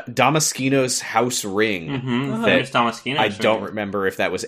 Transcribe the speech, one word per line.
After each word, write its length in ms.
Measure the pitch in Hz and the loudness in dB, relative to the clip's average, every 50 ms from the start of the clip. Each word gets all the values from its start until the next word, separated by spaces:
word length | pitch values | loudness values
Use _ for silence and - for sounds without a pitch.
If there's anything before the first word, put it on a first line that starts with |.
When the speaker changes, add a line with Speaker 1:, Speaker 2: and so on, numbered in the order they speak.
| - - | -8 -8
Speaker 1:
Damaskinos 920 | 120 131 127 127 151 156 147 - - - 131 135 139 139 131 123 123 - | 0 2 4 4 4 4 2 0 -2 -2 -2 2 2 2 2 2 -2 -4
house 440 | - - - 113 120 123 123 - - | -6 -2 0 2 2 2 0 -4 -6
ring. 440 | 104 95 101 110 113 104 90 82 78 | -4 0 0 2 2 0 -2 -4 -4
Speaker 2:
Mm-hmm. 440 | 139 135 135 131 120 123 139 139 - | -6 -4 -2 -2 -2 -2 -2 -2 -4
Speaker 3:
Uh-huh. 140 | - - | 0 2
Speaker 1:
That 220 | - 92 87 127 - | 2 4 2 2 2
Speaker 2:
Famous 20 | |
Damaskinos 480 | - 131 120 117 113 - - 123 135 - | 0 2 2 2 0 -4 -6 -4 0 0
Speaker 1:
I 100 | 110 107 | 0 0
don't 280 | 101 98 - 110 110 107 101 | 0 0 2 2 2 2 0
Speaker 2:
ring. 80 | 92 | -6
Speaker 1:
remember 360 | 92 107 104 101 98 104 98 | -6 -6 -6 -4 -2 0 0
if 120 | 95 95 - | -2 0 0
that 120 | 101 90 87 | 0 0 0
was 140 | 92 - | -2 -6